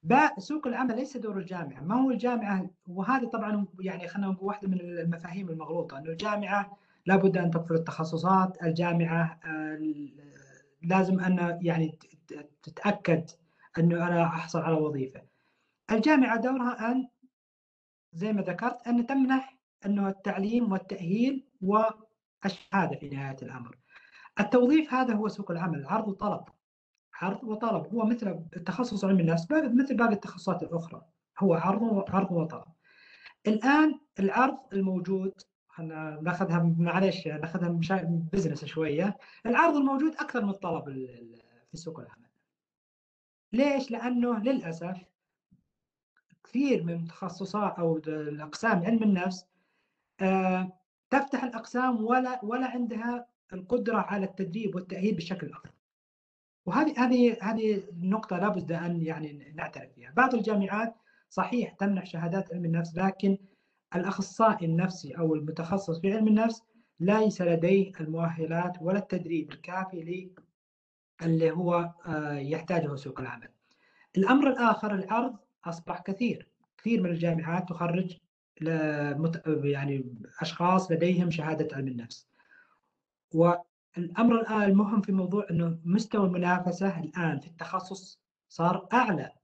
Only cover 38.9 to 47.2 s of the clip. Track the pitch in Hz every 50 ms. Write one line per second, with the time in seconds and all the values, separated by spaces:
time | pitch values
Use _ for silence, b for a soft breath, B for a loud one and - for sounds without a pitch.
38.9 | 143 156 185 208 202 B B B B B B 226 240 247 330 339 294 285 269 269
39.9 | 269 269 302 311 - - 294 - - 240 208 196 190 - - 175 190 196 - 143
40.9 | 135 131 131 123 120 117 117 113 113 117 _ _ _ _ _ _ - - - 165
41.9 | - - - - - _ _ _ _ _ _ _ _ _ _ _ _ _ _ _
42.9 | _ _ _ _ _ _ _ _ _ _ _ _ - 233 277 285 277 262 240 -
43.9 | 226 233 233 247 247 240 240 247 233 208 202 254 277 220 - 165 165 - 170 180
44.9 | 190 - - _ _ _ _ _ _ _ _ _ _ _ _ _ _ _ _ _
45.9 | _ _ _ _ _ _ _ _ - _ _ _ - 240 285 277 247 175 165 170
46.9 | 170 170 165 165 - -